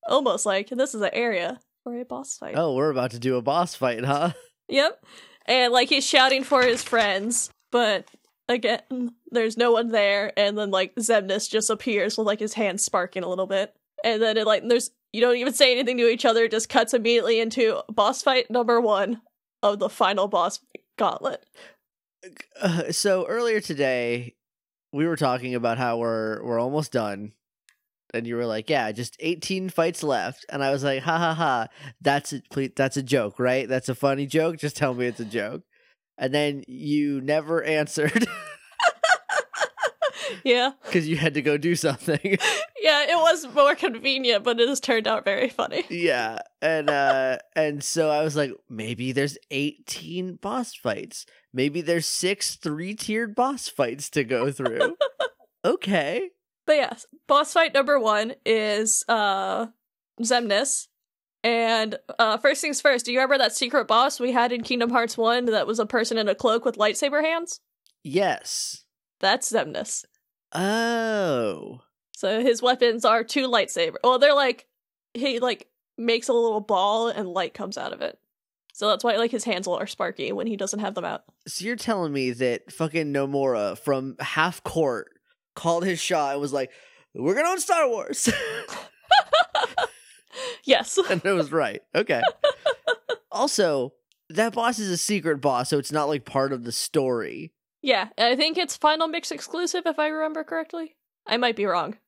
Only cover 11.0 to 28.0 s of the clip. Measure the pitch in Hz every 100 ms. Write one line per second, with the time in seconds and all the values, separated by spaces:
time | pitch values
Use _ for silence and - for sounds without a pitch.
11 | 214 226 190 196 - 220 214 214 - 208
12 | 190 226 214 208 214 220 208 190 - 202
13 | 180 190 175 180 190 196 202 _ _ -
14 | 226 220 226 220 214 214 226 254 262 _
15 | _ 214 240 247 254 233 269 247 247 247
16 | 233 233 240 226 226 220 - 262 226 247
17 | 226 240 208 226 226 220 220 - - 220
18 | 208 254 - 254 - 240 233 233 233 208
19 | 190 226 _ _ _ _ 202 202 196 -
20 | 190 202 196 190 175 - _ - _ -
21 | 196 - 262 - _ - - _ _ _
22 | _ _ 185 - - - 196 170 151 135
23 | 202 185 - 226 240 214 - 147 135 127
24 | 120 120 120 _ _ _ _ _ _ 143
25 | 160 160 143 127 127 123 117 117 127 117
26 | 117 113 110 107 113 117 123 147 147 131
27 | 107 98 107 _ _ _ _ _ _ _